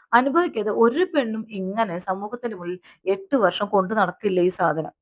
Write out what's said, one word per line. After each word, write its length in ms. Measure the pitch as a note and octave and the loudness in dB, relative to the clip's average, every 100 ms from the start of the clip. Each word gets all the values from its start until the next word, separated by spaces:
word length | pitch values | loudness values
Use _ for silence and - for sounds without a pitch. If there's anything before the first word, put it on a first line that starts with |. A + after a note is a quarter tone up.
| - | 0
അനുഭവിക്കാതെ 560 | A#3+ C4+ C#4+ F4 A#3 G#3 | 2 4 2 0 -2 -2
ഒരു 380 | A#3 A3+ C4+ F#4 D#4 | 4 2 4 0 0
പെണ്ണും 320 | A#3 A3 A3 | -2 -4 -8
ഇങ്ങനെ 500 | G3+ F#3+ G#3 G#3+ E3+ | -8 -6 -2 -2 -4
സമൂഹത്തിന്റെ 580 | F#3+ F#3+ G#3 A#3+ A#3+ F#3+ | -4 -6 -6 -8 -8 -8
മുന്നിൽ 220 | F3 F3+ - - F#3 | -8 -10 -12 -10 -4
എട്ട് 300 | G3 G3 C4+ | -4 0 2
വർഷം 300 | F#3 - G3 | 2 2 0
കൊണ്ടു 280 | G3+ F#3 | 2 2
നടക്കില്ല 480 | A3 F3+ - G#3 F#3 | 0 0 0 -2 2
ഈ 80 | F3+ | 2
സാധനം. 420 | F#3 E3+ D#3 F#2 _ | 2 0 0 -6 _